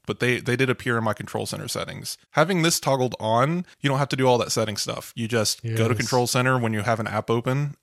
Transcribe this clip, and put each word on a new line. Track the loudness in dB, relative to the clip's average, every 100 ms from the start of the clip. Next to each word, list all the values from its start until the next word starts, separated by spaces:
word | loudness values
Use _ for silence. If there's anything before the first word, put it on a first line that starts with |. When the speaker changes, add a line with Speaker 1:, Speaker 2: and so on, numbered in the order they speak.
| -8
Speaker 1:
But | -2
they, | 0 0
they | 0 0
did | 0
appear | 0 0 0
in |
my | 0
control | -4 -6 -6
center | -6 -6 -6
settings. | -6 -8 -10 -12 -14 _
Having | 0 2 2
this | 2 2
toggled | 0 0 0 -2
on, | 0 2 2 0 -6 -4
you | -2
don't | 0
have | 0
to | 2
do | 4
all | 4
that | 2
setting | 0 -2 -2
stuff. | -6 -6 -10 -8
You | -2
just | 0 0 -2
go | -4 0 2
to |
Speaker 2:
Yes. | 2
Speaker 1:
control | 2 2 2
center | 2 2 2
when | 2
you | 0
have | 0 0
an | 0
app | -4 0
open | 0 0 -2 -2 -6